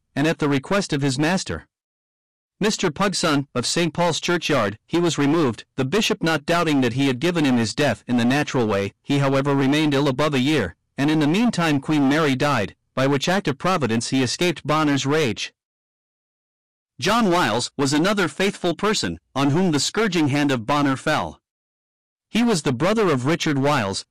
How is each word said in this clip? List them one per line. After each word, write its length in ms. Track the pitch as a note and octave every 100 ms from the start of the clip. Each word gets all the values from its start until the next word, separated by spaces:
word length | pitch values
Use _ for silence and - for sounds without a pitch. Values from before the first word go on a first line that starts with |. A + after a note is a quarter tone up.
| _
and 140 | C3+ D#3
at 120 | E3+
the 100 | D3
request 420 | C#3 - G3 -
of 100 | D3
his 160 | C#3+ B2+
master, 480 | D3+ F#3 - E2 - _ _ _ _ _ _ _ _ _
Mister 320 | G#3 - F#3
Pugson, 560 | C#3 G3 - E3+ C#3+ C#3 B2
of 100 | -
Saint 280 | E3+ E3+
Paul's 260 | E3+ F3 -
churchyard, 580 | - F3 - C#3 G2+ G2+ _
he 140 | E3+
was 180 | E3+ D3+
removed, 480 | C#3+ E3+ C3+ A2 - -
the 80 | C3+
bishop 360 | G3+ - G#3
not 240 | E3 D#3 D3
doubting 360 | E3+ D#3+ C#3+
that 120 | B2
he 140 | B2 C#3
had 120 | B2
given 260 | E3 F3 C#3+
him 120 | B2
his 160 | A2
death 300 | - C#3+ G#2 -
in 120 | B2
the 80 | A#2
natural 420 | C#3+ D3 C3+ A2
way. 260 | G2+ G2+ -
He 160 | - C#3+
however 380 | C#3 C3+ C#3 C#3
remained 400 | C3+ D3 D#3 C3+
ill 120 | D3
above 280 | C3 D#3 C3+
a 40 |
year, 360 | C3 D#3 F2 - _ -
and 140 | D3
in 100 | D#3+
the 80 | D3
meantime 540 | F#3 A#3+ - E3 C#3+
Queen 260 | D3+ D3+ C3+
Mary 280 | C#3+ D3+ C3
died, 400 | D3 B2+ F#2+ - _
by 140 | - C3+
which 200 | C#3 F3
act 200 | F#3+ D#3+
of 100 | C#3
Providence 520 | F3 F3+ A#2+ A2+ -
he 120 | C3
escaped 460 | B2+ - F3 - C3+
Bonner's 400 | D3+ D3+ C#3 C3+
rage. 480 | D#3 C3 G2 - - _ _ _ _ _ _ _ _ _ _ _ _ _ -
John 320 | D3+ A#3 G#3
Wiles 400 | F3 C3+ A2+ - -
was 160 | C#3
another 360 | D3 F#3 G#3 F3
faithful 480 | - G3 - F3+ D#3
person, 440 | G3+ G#3 G2 E2 -
on 160 | C3 C#3+
whom 220 | D#3 F#3+
the 80 | C#3+
scourging 480 | - G#3 A3 E3+ D3
hand 240 | C#3+ D3
of 160 | B2+ A2+
Bonner 280 | D3 C#3+ C3
fell. 460 | D#3 C#3 E2 - _ _ _ _ _ _ _ _ _
He 140 | G#3+
was 180 | A#3 F#3
the 120 | D3+
brother 360 | A#2+ F3 A3+ F#3+
of 160 | C3+ B2+
Richard 320 | E3+ D#3+ C#3
Wiles, 480 | C#3+ C#3+ G2 G2 -